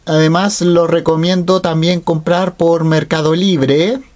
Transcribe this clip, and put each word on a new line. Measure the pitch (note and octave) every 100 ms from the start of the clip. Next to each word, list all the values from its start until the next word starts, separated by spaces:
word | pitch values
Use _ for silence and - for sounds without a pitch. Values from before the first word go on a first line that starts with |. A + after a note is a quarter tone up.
| -
además, | D#3 D#3 E3+ G3+ -
lo | F3 E3+ E3
recomiendo | E3+ D#3+ D#3+ E3+ F#3 F3 F#3
también | F#3 D#3+ E3 F3
comprar | F3 D#3+ D#3+ F3 F#3+ -
por | E3+ E3
Mercado | D#3+ D#3 D3 D#3+ D#3
Libre. | E3 G3 E3+ C3+ C#3+ F#3 C4 -